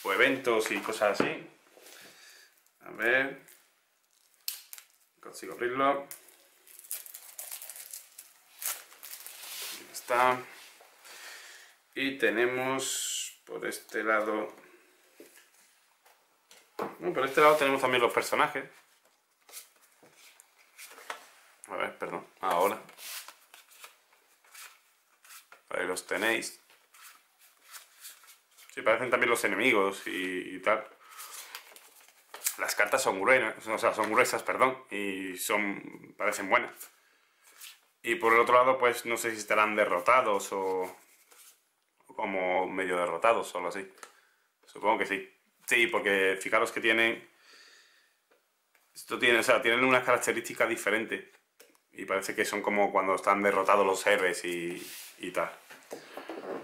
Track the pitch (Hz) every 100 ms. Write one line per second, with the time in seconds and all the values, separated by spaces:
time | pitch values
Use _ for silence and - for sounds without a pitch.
0 | 95 98 131 135 127 113 107 101 - 107
1 | 104 98 147 160 - - _ - - -
2 | - - - - - _ _ _ - 92
3 | 113 131 135 135 - - _ _ _ _
4 | _ _ _ _ - - - - - _
5 | _ _ - - 95 - 120 131 135 -
6 | - - - _ _ _ - - - -
7 | - - - - - - - - - -
8 | - - - _ _ - - - - -
9 | - - - - - - - - - -
10 | - 123 127 127 127 - - - - _
11 | - - - - - - - _ _ -
12 | 135 135 - 107 123 127 131 131 131 -
13 | - - - - - 113 110 107 - 110
14 | 107 110 107 107 104 - - - _ _
15 | _ _ - - _ _ _ _ _ _
16 | _ _ _ _ _ - _ - - -
17 | 170 175 135 160 151 151 139 135 131 127
18 | 117 117 110 120 147 135 - - _ _
19 | _ _ _ _ _ - - _ _ _
20 | - _ - - - _ _ - - -
21 | - - - - _ _ - 95 92 -
22 | 87 87 - _ 95 90 98 107 - -
23 | - - - - _ - - - - _
24 | _ _ _ _ _ - - - _ _
25 | _ _ - - - - _ - 90 90
26 | - 87 110 113 - - _ - _ -
27 | - - _ _ - _ _ - - _
28 | - - - - _ _ - - 110 110
29 | 127 120 123 117 110 95 127 107 98 95
30 | - 92 92 90 - 92 104 110 - -
31 | - - - - - - - - - -
32 | - _ _ - - - 92 - 104 131
33 | 123 95 101 127 110 - 113 107 110 107
34 | 107 110 127 120 - 98 127 131 - 101
35 | 101 95 95 90 - 107 101 - - -
36 | - - 101 101 95 120 117 - - _
37 | _ _ _ _ - - - - _ _
38 | 113 117 113 113 117 123 127 131 123 117
39 | 117 113 120 110 104 107 107 107 101 90
40 | 87 127 113 101 - 101 95 92 90 -
41 | _ _ _ - - _ _ _ _ _
42 | _ - 107 95 92 92 92 92 92 90
43 | 87 82 113 110 92 90 90 95 95 -
44 | - _ _ _ _ _ _ 107 101 107
45 | 98 98 95 _ _ _ - 123 113 107
46 | 104 98 95 95 98 113 113 - 113 113
47 | 113 117 - _ _ - - - _ _
48 | _ _ _ _ _ _ _ _ _ -
49 | - 113 123 117 110 110 117 120 131 127
50 | 123 120 - 113 113 131 113 113 - 107
51 | 110 98 - _ _ _ - _ _ -
52 | 98 95 95 104 101 104 101 104 98 98
53 | 95 92 - 101 101 95 95 101 98 95
54 | - 101 90 87 87 87 85 90 - -
55 | - - 90 87 85 - - - - -
56 | - - - - - -